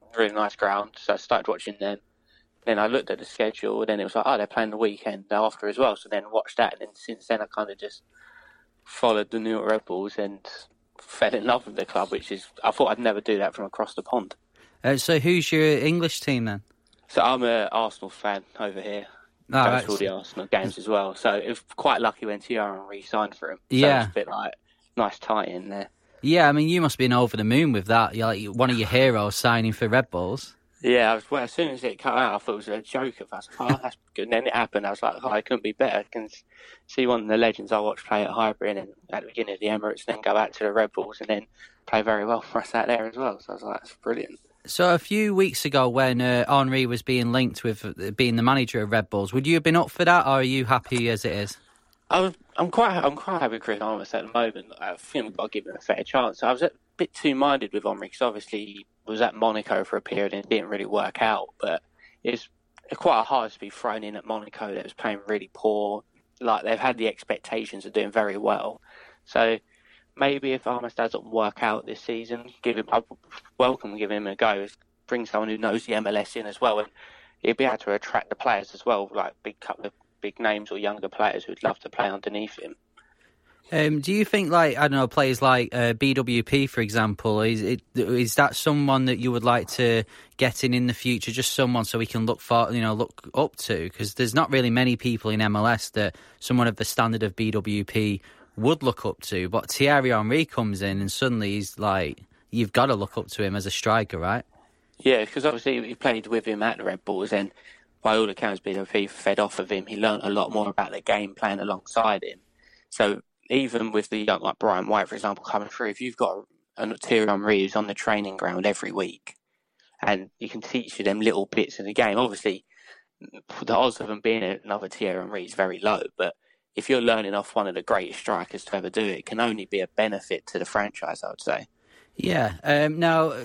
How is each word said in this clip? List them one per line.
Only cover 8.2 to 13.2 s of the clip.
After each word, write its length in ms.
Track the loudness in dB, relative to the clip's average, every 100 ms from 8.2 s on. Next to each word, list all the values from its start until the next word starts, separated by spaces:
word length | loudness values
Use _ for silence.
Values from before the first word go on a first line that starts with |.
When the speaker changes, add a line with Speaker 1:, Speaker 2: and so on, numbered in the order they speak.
| -20 -20 -20 _ _ _ -18
Speaker 1:
followed 440 | 0 2 2 0
the 100 | -4
New 120 | -4
York 180 | -2 0
Red 160 | 0 0
Bulls 320 | -6 -6 -6
and 220 | -8 -8 -18 -18 -20 _ _ _
fell 360 | -12 0 0 0
in 100 | 0
love 220 | 0 -2
with 80 | -8
the 100 | -4
club, 240 | -2 -2
which 220 | -4 -6
is, 160 | -12 -12 -4
I 80 | 0
thought 160 | 4 2
I'd 120 | 4
never 220 | 0 0